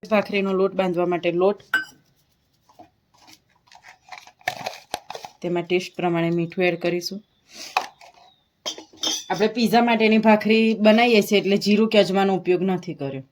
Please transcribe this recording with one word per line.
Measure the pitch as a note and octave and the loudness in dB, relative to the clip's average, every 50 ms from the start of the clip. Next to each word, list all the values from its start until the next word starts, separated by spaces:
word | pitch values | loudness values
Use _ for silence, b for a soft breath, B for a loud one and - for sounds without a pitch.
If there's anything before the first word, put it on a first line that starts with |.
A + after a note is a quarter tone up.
| - | -4
ભાખરીનો | G3 A3 G#3 G3 - G3+ G3+ G3 G3 F#3+ | 0 -2 -2 0 -2 -4 -4 -2 -2 0
લોટ | F#3 F#3+ G3 F#3+ | 0 0 0 0
બાંધવા | F#3 F#3+ F#3 F3 E3+ F3 | -2 -2 -2 0 -2 -2
માટે | F3 F3+ E3+ E3+ F3 | -2 -2 -2 -2 -2
લોટ, | E3 F3 F3+ G3 G#3 - - _ - C6+ C6+ - - _ _ _ _ _ _ _ _ _ _ _ _ _ _ _ _ _ - _ _ _ _ _ _ _ _ - - _ _ _ _ _ _ _ - - _ - - _ _ - - - - - _ _ _ - - - - - - - - _ - - - _ - - - - _ _ | 0 2 2 0 0 -2 -6 _ -4 -4 -4 -6 -16 _ _ _ _ _ _ _ _ _ _ _ _ _ _ _ _ _ -20 _ _ _ _ _ _ _ _ -20 -20 _ _ _ _ _ _ _ -20 -20 _ -20 -20 _ _ -14 -14 -14 -14 -14 _ _ _ -10 -10 -8 -12 -12 -12 -14 -12 _ -12 -12 -12 _ -18 -16 -16 -18 _ _
તેમાં | - F3 F3 F3 E3+ | -6 -4 -2 -2 -2
ટેસ્ટ | E3+ F3+ F#3 F#3 - _ | 0 0 0 0 -2 _
પ્રમાણે | - E3+ F3+ E3+ E3+ E3 E3 | -4 -2 -2 0 0 0 0
મીઠું | E3+ E3+ E3+ E3 - G3 F3+ | 0 -2 -2 -4 -2 -2 0
એડ | F3+ E3+ E3+ | 0 0 -2
કરીશું. | - F3 E3+ F3+ F3 - F#3+ G3+ _ _ _ _ _ B B B B B B - - - _ _ - - _ _ _ _ _ _ _ _ _ _ _ - - - - _ _ - - - - - - - | -4 -4 -4 -4 -6 -8 -12 -12 _ _ _ _ _ B B B B B B -6 -6 -6 _ _ -20 -20 _ _ _ _ _ _ _ _ _ _ _ -14 -12 -12 -20 _ _ -10 -8 -8 -8 -8 -6 -8
આપણે | F3+ E3 G#3 | -2 0 0
પીઝા | G#3+ G#3+ B3 A#3 G3 F#3+ A#3+ | 0 0 0 0 2 2 2
માટેની | A#3 A#3 A#3 A3 A3 G#3+ A3 A3 G#3 | 4 2 2 2 4 4 4 4 6
ભાખરી | A3 G#3+ G#3+ - G#3+ A3 A3 A3+ A3 A3 | 4 4 4 4 2 2 4 4 2 0
બનાવીએ | F#3 G#3 G#3+ G#3+ A3+ A#3 B3 A#3 G#3 | 2 4 4 6 6 4 4 4 2
છીએ | G3 - G#3+ G3 | 2 4 0 0
એટલે | - F#3 G3+ | 2 2 0
જીરું | G3+ - G3 G#3 G#3+ A3 A3 | 0 2 2 2 2 2 2
કે | G#3+ G#3 G3 | 4 2 2
અજમાનો | E3+ F#3 G3 G3 G3 G3 | 2 2 0 2 2 0
ઉપયોગ | F3+ - F3 F3+ E3+ F3+ | -2 0 0 0 0 0
નથી | F#3+ F#3 F3+ F3+ - D#3 - | -2 -2 -4 -6 -10 -10 -8
કર્યો. | C#3+ C#3 C#3 C3 C3 _ | -8 -8 -8 -10 -14 _